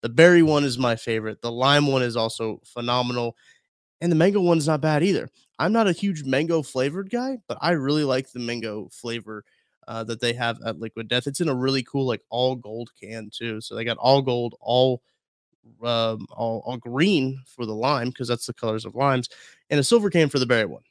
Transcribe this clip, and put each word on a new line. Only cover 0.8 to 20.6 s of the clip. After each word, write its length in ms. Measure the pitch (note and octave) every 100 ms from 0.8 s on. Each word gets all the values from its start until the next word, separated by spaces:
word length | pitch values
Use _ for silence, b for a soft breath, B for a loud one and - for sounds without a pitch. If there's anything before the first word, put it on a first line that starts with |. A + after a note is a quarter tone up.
| B2+ A#2
favorite. 460 | - A2+ A2 G#2+
The 100 | A#2
lime 340 | A#2 C3 C#3+ D3
one 160 | C3+
is 140 | B2 A#2
also 460 | A2+ - A2+ -
phenomenal. 720 | - - A#2+ B2 B2 B2 A#2 - b b b _ _ _
And 100 | E3+
the 60 | D#3+
mango 240 | F3 G3+
one 180 | F3 E3
is 80 | D3
not 140 | D3+
bad 240 | D#3 D3+
either. 260 | E3+ D3 - _ b _
I'm 120 | D3+
not 140 | A3+ G#3+
a 60 |
huge 320 | E3+ G3+ E3
mango 380 | C#3 C3 D#3+ E3+
flavored 460 | C#3+ C3 C3+ E3 G3
guy, 300 | A#3+ B3+ C4 _
but 120 | -
I 100 | D#3
really 320 | E3+ C3+ D3+
like 300 | D3 C3 C3+
the 80 | B2
mango 480 | A#2+ A#2+ A2+ G#2+ F2
flavor, 540 | - A#2+ A#2 G#2+ G#2+ - _ _ _ -
uh, 160 | A2+
that 180 | A2+ A#2
they 120 | A#2+
have 260 | A#2+ A#2 A2+ -
at 140 | D#2+
Liquid 260 | A2+ - A2+
Death. 220 | B2 C3+
It's 120 | C#3+
in 80 | E3
a 60 |
really 300 | B2+ B2 C3+
cool, 200 | - C#3+
like, 180 | C3 A2 _
all 280 | A#2+ B2+ C3
gold 340 | G#2+ A2 A#2+ _
can 300 | G2+ A2+ G#2+
too. 300 | - A#2 A2
So 160 | A2 A2
they 80 |
got 140 | A#2 A2+
all 220 | A#2+ C#3
gold, 360 | C3 A#2+ A#2+ -
all, 420 | - A#2+ C3 B2 _ _ _ _ _ _ A2+ A2+
um, 420 | A#2 A#2 A2+ A2 G#2+
all, 320 | - A#2 A2+ -
all 120 | B2
green 640 | A#2 B2 F3+ F3+ C3 C3+ C3
for 180 | -
the 120 | A#2 G#2+
lime, 340 | B2 C#3+ A#2+
'cause 160 | B2 A#2+
that's 200 | A#2+ -
the 80 |
colors 300 | A#2 A#2 A2
of 120 | A2 -
limes, 320 | C#3 C3 B2 B B B _
and 80 | D3
a 60 |
silver 260 | C#3 A#3+ G#3
can 180 | F3 D#3
for 120 | C#3
the 60 | B2
berry 200 | A#2+